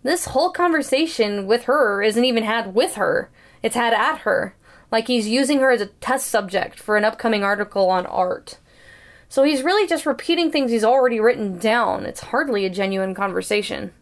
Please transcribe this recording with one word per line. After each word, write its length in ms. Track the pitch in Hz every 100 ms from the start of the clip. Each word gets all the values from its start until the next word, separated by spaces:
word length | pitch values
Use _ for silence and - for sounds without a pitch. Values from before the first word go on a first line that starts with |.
This 220 | 254 349 -
whole 260 | 262 349
conversation 960 | 349 349 320 285 269 320 - 208 208 196
with 160 | 233
her 380 | 240 262 185 202
isn't 240 | 214 214 254
even 180 | 233
had 300 | 220 226 196
with 220 | 190 330 220
her. 340 | 190 - - _ - -
It's 120 | 226 233
had 180 | 240
at 260 | 220 254 320
her, 360 | 220 185 196 _ _ - _
like 160 | 226 226
he's 200 | 247 214
using 320 | 240 269 285
her 120 | 262
as 100 | 240
a 60 | 202
test 400 | _ - 269 -
subject 520 | 220 196 190 - -
for 180 | - 208
an 80 | 214
upcoming 380 | 220 233 214
article 460 | 196 202 208 196 185
on 160 | 185 -
art. 520 | - 180 - - - _ - - - - - _
So 140 | -
he's 200 | 285 277
really 240 | 285 403 392
just 180 | 320 302
repeating 460 | 254 - 339 330
things 200 | 311 254
he's 120 | 233
already 360 | 220 269 247 226
written 380 | 220 240 208 180
down. 480 | 214 233 208 - -
It's 160 | -
hardly 440 | - 240 302 208 190
a 40 |
genuine 440 | 185 196 190 190
conversation. 800 | 190 196 185 185 208 202 139 185 -